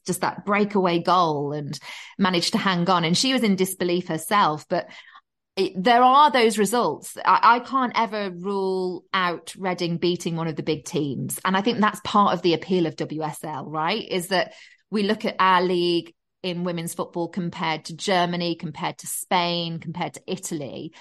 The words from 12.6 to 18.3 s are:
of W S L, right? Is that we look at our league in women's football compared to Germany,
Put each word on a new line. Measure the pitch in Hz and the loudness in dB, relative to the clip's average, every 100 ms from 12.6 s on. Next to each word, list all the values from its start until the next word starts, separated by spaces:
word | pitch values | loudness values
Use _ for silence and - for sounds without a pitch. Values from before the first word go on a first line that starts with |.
| - 185 160 | 0 0 0
of | 147 | -2
W | 143 151 | -6 -6
S | 151 - | -6 -8
L, | 160 135 | -10 -10
right? | 147 156 165 220 - | -8 -4 -2 -2 -2
Is | 185 165 | -4 0
that | 180 - - - _ - | 0 -2 -6 -20 _ -6
we | 214 | 0
look | 196 214 | 0 0
at | - - | -2 2
our | 190 185 | 4 4
league | 180 180 175 170 165 - _ _ | 4 2 2 0 -2 -12 _ _
in | 180 175 | -6 -4
women's | 180 170 165 | -4 -4 -6
football | - 180 175 170 | -6 -6 -4 -6
compared | 185 170 175 165 156 | -4 -6 -4 -4 -4
to | - 160 | -6 -6
Germany, | 208 180 175 | 0 2 2